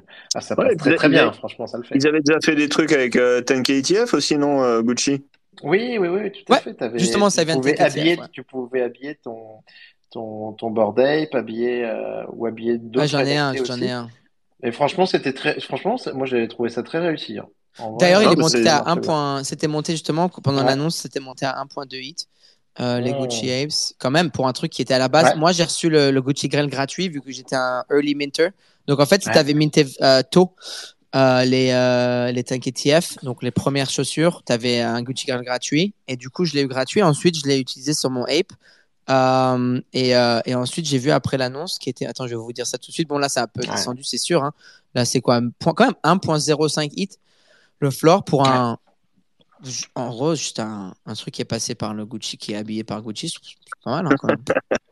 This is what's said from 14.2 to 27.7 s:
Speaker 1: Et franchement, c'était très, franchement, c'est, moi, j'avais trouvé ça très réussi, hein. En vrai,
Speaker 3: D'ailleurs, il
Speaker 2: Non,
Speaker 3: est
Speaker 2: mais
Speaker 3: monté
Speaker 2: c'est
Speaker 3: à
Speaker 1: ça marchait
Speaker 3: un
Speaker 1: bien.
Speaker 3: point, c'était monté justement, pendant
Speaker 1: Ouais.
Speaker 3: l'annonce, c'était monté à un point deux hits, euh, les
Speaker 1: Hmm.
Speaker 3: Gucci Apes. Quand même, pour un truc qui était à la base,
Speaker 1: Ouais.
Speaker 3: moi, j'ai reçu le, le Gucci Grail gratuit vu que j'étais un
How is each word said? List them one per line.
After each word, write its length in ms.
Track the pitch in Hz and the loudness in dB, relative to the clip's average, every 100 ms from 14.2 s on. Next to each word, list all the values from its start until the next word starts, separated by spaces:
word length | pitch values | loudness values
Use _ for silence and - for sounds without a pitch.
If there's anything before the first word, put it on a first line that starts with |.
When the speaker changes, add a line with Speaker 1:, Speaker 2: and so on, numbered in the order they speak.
| _ _ _ - | _ _ _ -10
Speaker 1:
Et 100 | 123 | -8
franchement, 340 | 117 143 - 185 | -2 0 0 0
c'était 260 | 160 135 | 0 -2
très, 280 | 131 151 135 | -4 -4 -4
franchement, 360 | - 135 185 247 | -6 -6 -4 -4
c'est, 140 | - | -6
moi, 120 | 131 131 | -6 -2
j'avais 220 | 123 113 | -2 -2
trouvé 200 | - 117 | -4 -6
ça 120 | 120 | -4
très 160 | 110 165 | -6 -4
réussi, 400 | 175 151 - 104 | -2 -4 -8 -12
hein. 80 | - _ _ - | -14 _ _ -12
En 120 | 113 | -8
vrai, 60 | 113 | 0
Speaker 3:
D'ailleurs, 220 | 175 190 | 4 6
il 40 | 208 | 6
Speaker 2:
Non, 60 | |
Speaker 3:
est 40 | 170 | 4
Speaker 2:
mais 40 | |
Speaker 3:
monté 200 | - 123 | 4 4
Speaker 2:
c'est 60 | 160 | 4
Speaker 3:
à 20 | |
Speaker 1:
ça 60 | 147 | 2
marchait 140 | - | 2
Speaker 3:
un 40 | |
Speaker 1:
bien. 80 | 175 | -2
Speaker 3:
point, 420 | - 151 143 139 | 0 -2 -2 -4
c'était 240 | 135 160 156 | -6 -4 -2
monté 240 | 151 147 | -2 -4
justement, 360 | 160 - 160 180 | -4 -2 -2 -2
pendant 300 | - 135 139 | -2 0 2
Speaker 1:
Ouais. 60 | 135 | 2
Speaker 3:
l'annonce, 300 | 135 156 - | 2 -2 -4
c'était 240 | 131 139 | -8 -10
monté 240 | 131 - | -10 -6
à 140 | 139 131 | -4 -4
un 80 | 139 | -6
point 180 | 147 | -10
deux 140 | 139 135 | -12 -12
hits, 160 | 131 - - _ _ _ _ - | -12 -12 -14 _ _ _ _ -6
euh, 200 | 123 123 | -4 -2
les 120 | 123 | -2
Speaker 1:
Hmm. 80 | 123 | -2
Speaker 3:
Gucci 300 | 127 117 127 | -4 -4 -4
Apes. 420 | 127 151 - - - | -4 -4 -4 -6 -4
Quand 120 | 127 | 0
même, 200 | 151 165 | 2 0
pour 180 | - 131 | 0 -2
un 40 | |
truc 180 | - 170 | -2 -6
qui 80 | - | -4
était 140 | 123 | 0
à 40 | 131 | 2
la 100 | 127 | 4
base, 240 | 151 160 | 6 6
Speaker 1:
Ouais. 40 | 156 | 6
Speaker 3:
moi, 160 | 165 | 2
j'ai 120 | 175 | 2
reçu 260 | 165 - 170 | 0 0 2
le, 200 | 156 139 | 4 4
le 120 | 135 | 2
Gucci 260 | 127 139 139 | 0 -2 0
Grail 200 | 147 147 | 0 0
gratuit 420 | 127 139 - 185 | -2 -4 -4 -6
vu 100 | 143 | -6
que 100 | 135 | -12
j'étais 260 | 127 127 135 | -14 -4 -2
un 280 | 127 | -2